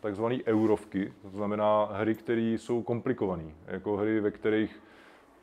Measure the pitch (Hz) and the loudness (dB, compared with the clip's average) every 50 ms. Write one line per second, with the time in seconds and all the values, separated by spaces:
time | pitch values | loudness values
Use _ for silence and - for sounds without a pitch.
0 | - 110 101 95 113 117 123 - - - 113 107 110 107 107 98 - - - 98 | -4 -4 -4 -2 -2 0 0 -2 0 2 2 4 6 4 4 2 0 -4 -2 -2
1 | 95 - - - - 101 92 101 104 101 107 104 107 107 107 107 104 104 104 98 | -2 -2 -6 -14 -18 -14 -8 -4 -4 -2 0 2 2 4 4 4 4 2 0 -2
2 | 110 107 113 107 - - 120 117 113 113 113 107 - - 120 120 107 - 120 117 | 0 0 0 -2 -2 -2 0 0 2 0 0 -2 -2 -2 -2 -2 0 -2 -4 -4
3 | - 131 127 117 113 98 90 85 80 80 78 - - - 92 95 92 104 104 95 | -2 -2 -2 0 0 -2 -2 -4 -6 -12 -14 -18 -14 -10 -10 -6 -4 -2 -2 0
4 | 104 110 110 110 101 104 101 - - 113 107 107 107 101 - - - - - - | 0 2 2 2 2 0 -2 0 -2 0 2 2 0 0 -4 -12 -20 -20 -20 -20
5 | - - - - - _ - - | -20 -20 -20 -20 -20 _ -20 -20